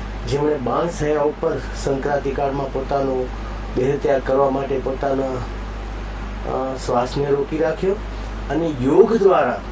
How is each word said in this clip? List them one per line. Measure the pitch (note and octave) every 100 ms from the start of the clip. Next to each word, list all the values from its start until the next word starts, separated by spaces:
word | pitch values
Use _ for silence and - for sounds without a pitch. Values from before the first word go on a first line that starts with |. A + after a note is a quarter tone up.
| - - -
જેમણે | C#3 D3+ D3
બાણશૈયા | A#2+ C#3 E3+ D#3+ D3+ D3+
ઉપર | D3 D3 E3 D3 - -
સંક્રાંતિ | D3 C3+ C#3+ C#3+ C#3
કાળમાં | B2+ C#3 C#3 C3+
પોતાનો | C3+ C3 C#3 C3+ C3 B2+ - - - - B2+
દેહત્યાગ | B2+ C#3 D3+ C3+ C3
કરવા | C3+ C#3
માટે | C3+ C3+ C3+
પોતાના, | C3 C3 C#3 C3+ C3 B2+ A2+ - - - - - - - - G2+ A#2+
અ, | B2+ C3 C3 -
શ્વાસને | B2 A#2+ C#3 C#3
રોકી | C#3+ C3 D#3
રાખ્યો | D#3+ D#3+ F#3+ G#3 - - - - -
અને | D3+ E3 B2+
યોગ | C3 F3 A3 A3
દ્વારા | F#3+ E3+ B2+ - -